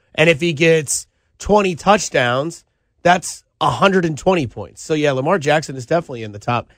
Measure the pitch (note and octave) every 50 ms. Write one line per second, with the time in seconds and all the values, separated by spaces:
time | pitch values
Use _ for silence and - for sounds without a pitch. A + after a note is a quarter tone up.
0 | _ _ - - D#3 E3+ E3 C3 E3+ E3+ D#3+ C3 E3+ E3 E3 D#3+ D3 - - -
1 | - _ _ _ _ _ _ - - - G3+ G#3 G3 F#3 F3 - - F#3+ G#3 G#3
2 | - - - D3 B2+ A#2+ A#2+ C3 D3 E3 E3 - _ _ _ _ _ _ _ _
3 | - E3+ F3+ F3+ - - - - _ _ _ - D3+ D3+ C3 A#2 F#3+ G3+ F#3 F#3+
4 | E3+ E3 D#3 C3 - F3+ F#3+ F3 C3+ A2 - A2 G2 A#1+ - - - - D#3+ D#3
5 | D3 D3 C3+ C3 C3 D#3+ F#3+ F#3 C3+ D3 D3 D#3 D3 - C3+ C3 A#2+ - D#3+ E3+
6 | E3 - C3+ A#2 A2 G#2+ G2+ G2+ - - A#2+ A#2 - _ _